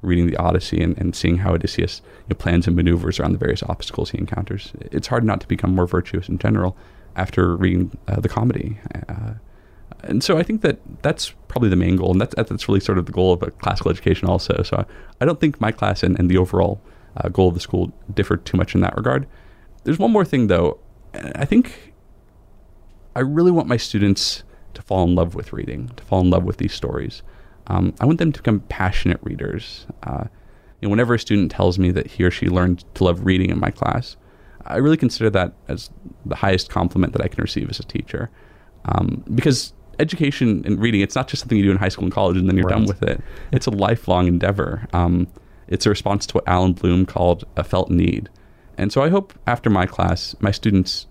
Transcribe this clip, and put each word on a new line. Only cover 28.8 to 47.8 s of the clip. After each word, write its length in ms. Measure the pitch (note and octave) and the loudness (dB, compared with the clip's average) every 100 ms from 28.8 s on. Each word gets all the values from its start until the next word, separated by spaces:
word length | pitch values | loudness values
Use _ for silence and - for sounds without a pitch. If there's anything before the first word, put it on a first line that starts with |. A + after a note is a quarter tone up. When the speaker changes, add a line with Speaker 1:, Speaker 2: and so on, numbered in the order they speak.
| F#2 - - - | 0 2 0 -2
Speaker 1:
readers. 640 | - - - - - - - - | -4 -8 -6 -8 -10 -18 -18 -16
Uh, 200 | - C2+ - - - - _ - | -10 -8 -8 -12 -20 -20 _ -8
you 60 | G#2 | -2
know, 20 | |
whenever 220 | G#2 A#2+ | 2 2
a 60 | A#2 | 0
student 320 | - G#2 F2 | 2 2 2
tells 260 | - F#2 F2+ | 2 2 4
me 140 | F2+ | 2
that 160 | F2+ - | 2 -4
he 160 | - | 0
or 80 | F2+ | 0
she 160 | - E2+ | 2 0
learned 360 | F2+ F2+ F2+ - - | 2 2 0 -4 0
to 80 | |
love 220 | F#2 F2 F#2 | 2 2 2
reading 240 | F#2 F#2 | 2 2
in 100 | F2 | 0
my 100 | F2+ | -2
class, 440 | - - - - - - - - - - | -2 -2 -2 -6 -14 -20 -20 -20 -20 -8
I 120 | F2+ | 0
really 200 | C#3 D#3+ | 2 4
consider 320 | B2+ - A2+ | 2 2 0
that 220 | G2 F2+ - - | 2 0 -4 -10
as 220 | - - - - - - | -10 -10 -18 -20 -14 -10
the 100 | F#2 | -2
highest 340 | G2 F#2 - | 2 0 0
compliment 440 | - F2 F#2+ F2 | -2 0 2 0
that 80 | - | 0
I 40 | - | -4
can 140 | - | -4
receive 280 | - - - | -4 -4 -6
as 100 | - | -8
a 40 | |
teacher. 460 | A2 - - - - - - - - - - | -8 -8 -8 -8 -8 -12 -20 -20 -20 -12 -4
Um, 380 | - - - - | 0 0 -2 -4
because 400 | A#2 D#3 B2+ - - - - | 0 2 2 -2 -14 -20 -4
education 640 | D#3 F3+ D3 C3+ B2 G2+ - | -2 0 -2 2 2 2 0
and 140 | G2+ | 0
reading, 220 | A2+ G#2+ | 2 2
it's 140 | G2 - | 2 -2
not 120 | C3 | -4
just 140 | - | -6
something 160 | - A2 | 0 2
you 60 | G2 | 4
do 60 | |
in 60 | F#2+ | 2
high 120 | F#2+ | 0
school 160 | - F2+ | -2 -4
and 80 | |
college 240 | - G2 F#2 | 0 2 2
and 100 | F#2 | 2
then 80 | F#2 | 2
you're 120 | F2 | 2
done 120 | - - | 2 2
Speaker 2:
Right. 20 | |
Speaker 1:
with 140 | F#2+ | 0
it. 180 | - - - - - | -2 -2 -6 -14 -2
It's 160 | B2+ - | -2 0
a 40 | |
lifelong 560 | G#2 G2 A2+ - F2+ F2+ | 0 2 0 2 2 4
endeavor. 600 | F2+ F2+ G2+ - - - | 2 2 0 -2 -4 -4
Um, 340 | F2 F2 F2 F2+ - - - - | 0 2 2 0 -6 -20 -20 -6
it's 180 | F2 - | -2 0
a 40 | |
response 360 | G2+ - G2+ - | 0 0 -2 -2
to 60 | F#2 | -2
what 120 | - | 2
Alan 260 | F2+ F#2 | 2 4
Bloom 320 | F#2 F#2 F2+ F#2 | 2 2 2 2
called 380 | - F2 F2 - - | 2 2 2 -2 -6
a 80 | |
felt 260 | - F2+ | -2 0